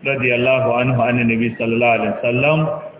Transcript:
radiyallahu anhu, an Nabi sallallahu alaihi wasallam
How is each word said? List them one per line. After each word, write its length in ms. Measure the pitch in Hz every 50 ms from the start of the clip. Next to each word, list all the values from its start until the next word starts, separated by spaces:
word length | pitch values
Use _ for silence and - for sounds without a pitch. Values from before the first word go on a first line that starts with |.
| -
radiyallahu 720 | 139 139 127 120 127 123 120 123 131 131 127 110 113 117
anhu, 240 | 120 127 131 127 120
an 240 | 113 123 123 123 120
Nabi 320 | 117 113 113 117 117 113
sallallahu 400 | - 120 113 113 117 120 120 117 110
alaihi 160 | 110 101 101 -
wasallam 400 | - 120 120 127 139 147 156 160 156 147 - - - - -